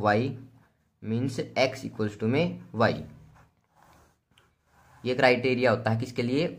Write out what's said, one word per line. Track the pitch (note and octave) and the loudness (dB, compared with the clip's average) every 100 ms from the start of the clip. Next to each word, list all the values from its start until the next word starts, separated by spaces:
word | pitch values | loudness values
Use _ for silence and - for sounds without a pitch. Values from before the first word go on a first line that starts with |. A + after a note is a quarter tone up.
y | G#2 G#2+ C#3 - - - _ _ _ _ | 2 2 0 -6 -14 -20 _ _ _ _
means | G#2+ A#2 C#3 - - - | -6 -4 -4 -4 -4 0
x | C3+ - | 0 -2
equals | A2 - G#2+ - | -10 -4 -6 -2
to | |
में | A2 C#3 F3 - - | 0 0 0 -4 -8
y। | A2 G#2+ D#2 - - - - _ _ _ _ _ - _ _ _ _ _ _ _ _ _ - | 0 2 0 -8 -18 -20 -20 _ _ _ _ _ -20 _ _ _ _ _ _ _ _ _ -8
ये | A#2+ | -4
क्राइटेरिया | B2+ C3 B2 B2+ B2 B2 | 4 4 4 2 2 2
होता | G#2 A2 | 2 2
है | A2+ | -2
किसके | A#2+ - | -2 -4
लिए? | A#2+ C#3 E3+ | -2 0 -2